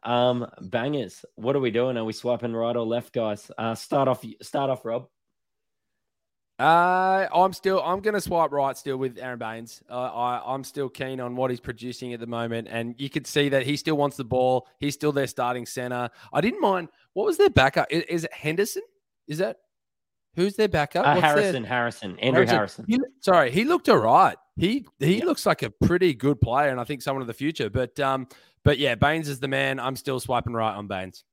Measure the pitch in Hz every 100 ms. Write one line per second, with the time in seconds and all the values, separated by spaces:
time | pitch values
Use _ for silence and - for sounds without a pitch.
0 | - 120 123 123 120 - 92 123 127 147
1 | 101 - - - 110 143 127 110 127 123
2 | 110 110 120 120 120 113 117 120 113 117
3 | 120 - 110 104 - - 113 113 - -
4 | 135 123 113 - - - 139 127 113 113
5 | 131 _ _ _ _ _ _ _ _ _
6 | _ _ _ _ _ _ 143 165 175 185
7 | 185 190 190 170 190 175 190 190 147 185
8 | 202 208 - 175 160 143 135 127 - 131
9 | 131 120 127 120 113 113 113 - _ 123
10 | 127 - 120 120 - 135 131 - 135 -
11 | 131 131 123 123 131 123 - 117 120 123
12 | 127 120 117 117 117 117 113 117 117 120
13 | 139 - 131 147 143 135 127 147 - 151
14 | 143 - 123 127 127 127 - _ 143 139
15 | 151 143 131 - 123 123 120 - 123 123
16 | 120 _ - 147 185 403 262 185 165 _
17 | _ - 220 311 403 - 135 165 147 156
18 | - 170 160 - 151 165 208 - 453 _
19 | _ _ - 151 190 - _ _ _ _
20 | _ _ _ - 190 196 214 170 143 175
21 | 139 147 156 147 147 135 113 123 120 113
22 | 101 90 117 127 120 113 101 - 117 240
23 | 269 _ - 180 135 139 247 349 - 202
24 | 110 143 180 87 _ - 180 262 226 _
25 | 143 196 349 302 - 165 120 - - 175
26 | 180 127 135 135 - 123 147 127 120 147
27 | 143 135 123 113 143 160 110 110 127 -
28 | 135 135 127 - _ _ - 143 139 113
29 | 143 160 151 135 131 135 139 131 127 131
30 | - 127 - 123 113 117 110 101 104 98
31 | 95 - _